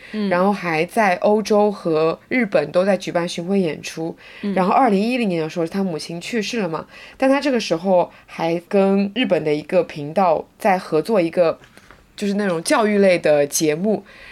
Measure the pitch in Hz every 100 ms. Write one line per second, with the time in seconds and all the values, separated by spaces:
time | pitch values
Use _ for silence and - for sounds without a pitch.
0 | - 214 202 180 196 196 180 156 180 -
1 | 208 180 - 214 202 208 208 202 175 156
2 | 160 - - 254 220 175 147 170 190 190
3 | 175 170 175 175 170 196 175 - - -
4 | 165 - - - 208 190 185 - 269 190
5 | 220 254 214 170 156 180 165 196 190 156
6 | - 170 - 233 202 240 185 160 - -
7 | - - 269 277 285 247 214 220 185 180
8 | 160 - - - 165 170 - 196 196 196
9 | 202 202 240 175 151 151 151 180 165 156
10 | 143 156 185 156 - - 220 185 - 156
11 | 160 220 165 175 165 - - - - -
12 | _ - 202 196 208 165 170 294 214 208
13 | 196 175 160 147 143 - 156 151 202 208
14 | - - -